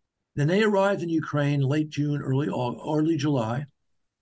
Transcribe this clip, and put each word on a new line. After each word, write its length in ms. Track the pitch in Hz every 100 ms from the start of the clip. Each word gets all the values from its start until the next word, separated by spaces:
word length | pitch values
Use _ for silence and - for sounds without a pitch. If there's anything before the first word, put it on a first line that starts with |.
| _ _ _ -
Then 100 | 147
they 160 | 190
arrived 400 | 220 196 196 190
in 60 | 170
Ukraine 520 | 165 139 147 143 147
late 300 | 135 147 151
June, 320 | - 147 147
early 260 | 135 131 160
Au-, 480 | 151 123 117 - 151
early 200 | 156 165
July. 480 | 151 139 110 123 147 _ _ _ _ _